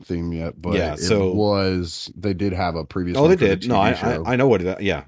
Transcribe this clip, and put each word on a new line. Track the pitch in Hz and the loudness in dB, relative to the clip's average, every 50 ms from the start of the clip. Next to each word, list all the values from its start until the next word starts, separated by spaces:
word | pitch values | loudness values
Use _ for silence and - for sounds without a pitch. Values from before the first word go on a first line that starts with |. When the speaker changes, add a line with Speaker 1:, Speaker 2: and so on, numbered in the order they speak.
| - | -10
Speaker 1:
theme | - 90 85 85 85 85 | -8 -6 -4 -4 -4 -6
yet, | 82 82 85 - 80 | -6 -6 -8 -8 -8
but | - 104 101 | -4 -2 -2
Speaker 2:
Yeah, | 95 85 73 73 | 0 -2 -2 -4
Speaker 1:
it | - | -2
Speaker 2:
so | 85 98 110 101 98 92 95 | 0 0 2 2 2 2 2
Speaker 1:
was, | 104 107 104 101 98 95 95 92 90 87 80 - - - - - | 2 2 2 2 2 0 0 0 -2 -4 -6 -8 -12 -14 -14 -10
they | 85 95 101 95 | -6 -4 -2 -2
did | 92 101 98 87 | -2 -2 -2 -2
have | 92 92 87 82 | -2 -2 -2 -4
a | 82 78 | -4 -6
previous | - - 95 90 87 87 | -6 -6 -4 -4 -2 2
Speaker 2:
Oh, | 135 | 4
Speaker 1:
one | 147 170 | 4 4
Speaker 2:
they | 190 | 4
Speaker 1:
for | 170 117 98 | 4 4 2
the | 98 | 2
Speaker 2:
did. | 92 104 123 | 0 0 0
No, | 117 | 2
Speaker 1:
T | 95 | 4
V | 101 | 4
Speaker 2:
I, | 113 | 2
I, | 107 | 2
Speaker 1:
show. | - 107 117 120 80 - | 0 -2 -2 -2 -2 -2
Speaker 2:
I | 117 127 | -2 0
know | 123 135 | 2 4
what | 131 107 90 87 | 4 4 2 2
that, | 90 95 - | -2 -4 -2
yeah, | 101 95 80 71 - | -2 -2 -2 -2 -6